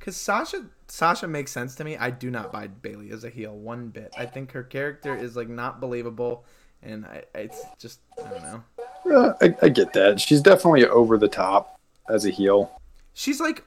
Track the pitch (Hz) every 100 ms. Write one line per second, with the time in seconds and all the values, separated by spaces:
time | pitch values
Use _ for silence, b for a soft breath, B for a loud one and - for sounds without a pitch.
0 | - - - 214 320 392 214 _ - -
1 | 170 175 170 151 135 - 127 - 156 156
2 | 123 123 127 120 98 107 101 95 104 104
3 | 104 110 117 117 107 104 110 120 117 110
4 | 104 - 123 135 131 135 123 135 143 147
5 | 143 120 120 120 113 117 123 123 127 120
6 | 117 113 120 120 _ _ _ _ - 107
7 | 104 67 - - 110 466 - - 120 -
8 | _ - 466 508 156 226 - - 480 -
9 | 359 285 240 - 175 - - 127 120 -
10 | - 202 - 147 147 180 175 143 120 117
11 | 113 110 104 104 95 98 - - _ _
12 | - 110 101 92 98 101 98 - - -
13 | _ - 269 294 320 311